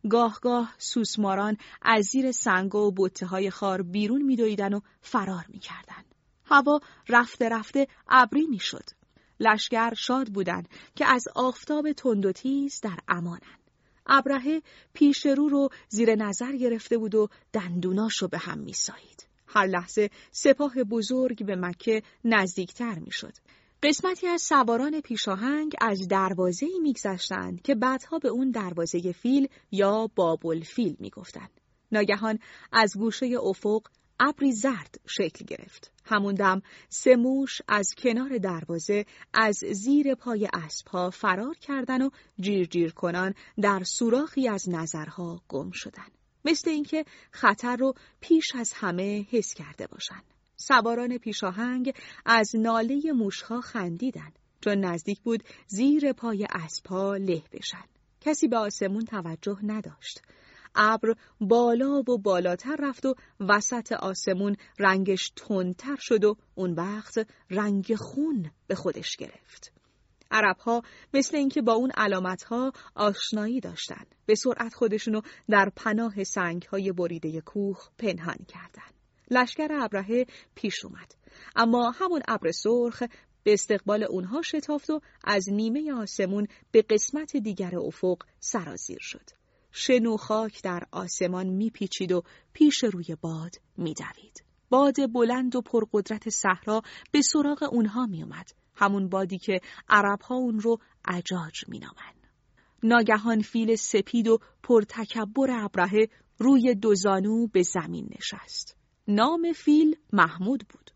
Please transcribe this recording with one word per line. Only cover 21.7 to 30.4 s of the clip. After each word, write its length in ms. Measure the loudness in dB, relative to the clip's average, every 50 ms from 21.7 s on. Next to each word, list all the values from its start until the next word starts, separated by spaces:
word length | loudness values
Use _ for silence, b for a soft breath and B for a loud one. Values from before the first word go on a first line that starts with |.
| -6 _ 0 0 0 0 b b b b b
نزدیکتر 760 | 2 4 4 2 2 -2 -6 -6 -8 -8 -8 -6 -6 -6 -8
می‌شد. 340 | -10 -10 -10 -10 -10 -12 -18 -20 _ b b b b b b b 2
قسمتی 440 | 2 2 2 0 -2 -2 -2 -2
از 140 | -2 -2 -2
سواران 600 | 0 2 2 4 4 4 2 0 0 -2 -4 -6
پیشاهنگ 720 | -6 -6 -6 -4 -2 -4 -4 -2 -2 -2 -2 -2 -2 -4 -2 0
از 260 | 0 0 0 -2 -2
دروازه‌ای 720 | 0 2 2 2 0 0 0 0 0 0 -2 -4 -4 -2 0
می‌گذشتند 800 | 0 0 -2 -2 -4 -6 -4 -4 -6 -6 -6 -6 -6 -8 -8 -6
که 140 | _ 0 0
بعدها 440 | 2 2 0 0 -2 -6 -6 -6 -2
به 80 | -2
اون 240 | -2 0 0 -2 -2
دروازهٔ 600 | -2 -2 -6 -6 -4 -4 -4 -2 -4 -4 -4 -4
فیل 360 | -6 _ 0 2 2 2 2 0 b b b b
یا 380 | 0 2 2 4 4 2 -2 -2 _
باب 320 | 2 2 2 2 0